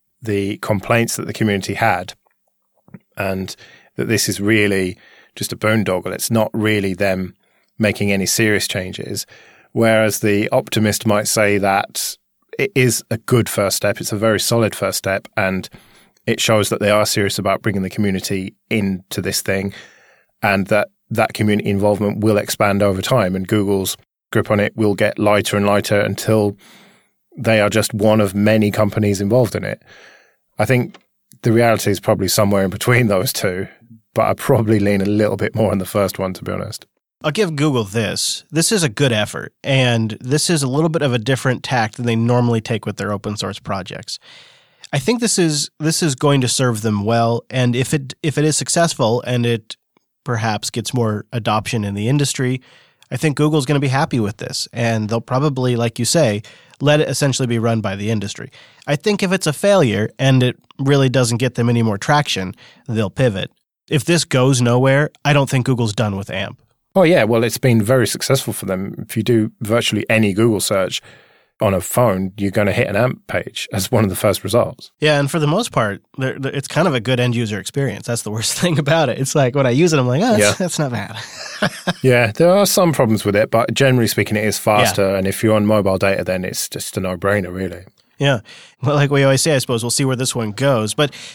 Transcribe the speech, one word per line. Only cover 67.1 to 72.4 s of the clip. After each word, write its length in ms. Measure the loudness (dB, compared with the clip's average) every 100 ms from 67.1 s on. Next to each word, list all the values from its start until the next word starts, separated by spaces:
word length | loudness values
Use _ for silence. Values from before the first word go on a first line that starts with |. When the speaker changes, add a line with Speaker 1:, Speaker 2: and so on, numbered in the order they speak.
| 6
Speaker 1:
Well, 220 | 4 2 2
it's 120 | 0
been 240 | 2 4
very 240 | 4 2 2
successful 460 | -2 -2 -2 -2
for 140 | -8 -6
them. 300 | -6 -6 -10
If 180 | -6 -4
you 80 |
do 300 | 2 2 2 -4
virtually 440 | -2 0 0 -2 2
any 240 | 2 2
Google 260 | 2 2 2
search 420 | 0 -2 -2 -6 -12 -20 _ _ _ -2
on 140 | 0
a 80 | 0
phone, 500 | -2 0 2 0 -4
you're 140 | -4